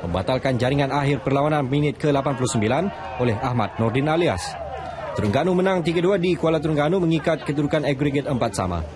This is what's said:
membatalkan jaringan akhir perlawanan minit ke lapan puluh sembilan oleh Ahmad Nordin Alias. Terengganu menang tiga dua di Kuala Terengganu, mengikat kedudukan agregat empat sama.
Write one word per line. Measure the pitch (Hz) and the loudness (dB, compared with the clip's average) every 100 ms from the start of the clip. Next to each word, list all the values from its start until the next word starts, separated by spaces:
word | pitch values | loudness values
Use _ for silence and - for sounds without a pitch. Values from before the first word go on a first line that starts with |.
membatalkan | 87 90 92 131 135 123 | -2 -2 0 0 0 0
jaringan | 123 143 139 | 0 2 0
akhir | 139 139 143 | 0 0 0
perlawanan | - 139 147 151 | 0 2 2 0
minit | 127 143 147 127 | 0 0 0 0
ke | 151 | 0
lapan | 139 135 123 | 2 0 -2
puluh | 123 | 0
sembilan | 117 107 135 196 - - - | 0 2 2 0 -4 -10 -2
oleh | 123 107 | -2 0
Ahmad | 131 123 101 - | -2 -2 -2 0
Nordin | 113 120 147 | 0 0 0
Alias. | 160 165 92 - - - - - - - - | 2 0 0 -6 -10 -10 -10 -10 -10 -6 -2
Terengganu | 101 117 175 180 | 0 2 2 2
menang | 190 185 | 2 2
tiga | 165 170 | 0 2
dua | 180 202 | 2 2
di | 185 165 | 2 2
Kuala | 165 160 | 2 2
Terengganu, | 156 151 147 190 | 0 2 2 2
mengikat | 170 160 165 156 - | 2 2 2 -2 -2
kedudukan | 147 147 156 143 | 0 0 0 0
agregat | 135 147 143 143 | 0 0 0 -2
empat | 127 117 | -2 0
sama. | - 92 87 78 | 0 -2 -2 -6